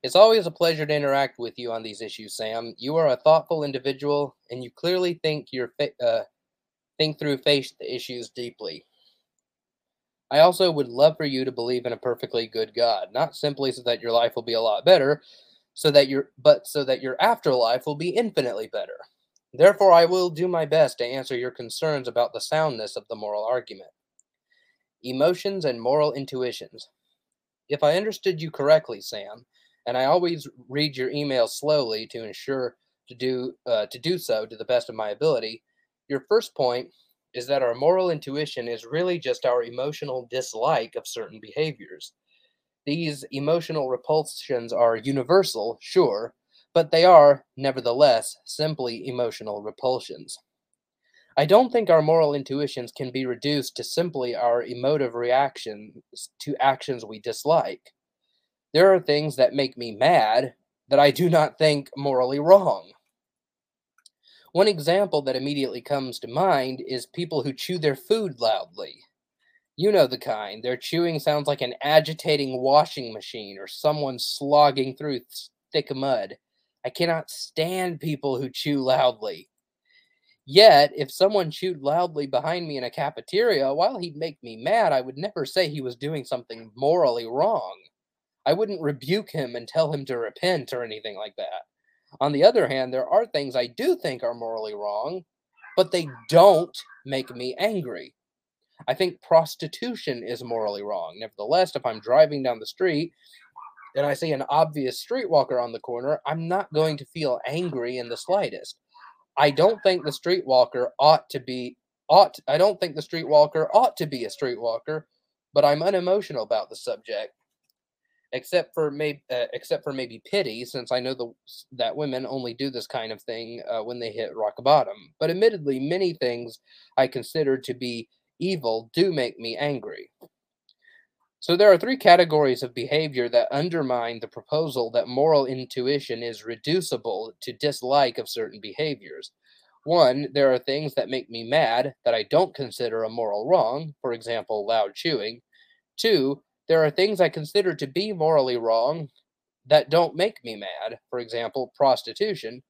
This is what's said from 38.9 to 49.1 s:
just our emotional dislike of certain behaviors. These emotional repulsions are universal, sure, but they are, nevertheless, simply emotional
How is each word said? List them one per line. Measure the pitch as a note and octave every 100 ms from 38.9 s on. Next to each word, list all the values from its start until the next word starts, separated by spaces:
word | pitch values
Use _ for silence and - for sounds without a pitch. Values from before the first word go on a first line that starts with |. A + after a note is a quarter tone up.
| D3+ F3+ F3
just | C3 A#2+
our | C3 B2
emotional | A#2 A#2+ C#3 D#3 D3 B2+ A#2+
dislike | C3 B2+ A2 C3 C#3+ A2+ A#2
of | -
certain | A#2+ A2 A2
behaviors. | G#2+ - D#3 - - F#2 - _ _ _ _ _ _ _ -
These | D#3 E3 C#3+ -
emotional | C3+ C#3+ E3+ D#3+ D#3 C3
repulsions | B2 - D#3 D#3 - - B2 A#2
are | A#2+ A#2 A2+
universal, | A#2+ C#3 B2+ F#3 F#3+ A2+ G#2+ A#2
sure, | - - A#2+ G2+ A#2 _ _ _ _
but | E3 D#3+
they | E3
are, | F3 E3+ C#3+ C#3 _ -
nevertheless, | C3+ C3 A#2 A#2+ D3 A2+ - -
simply | - - D#3 D3+ B2 A#2
emotional | G#2+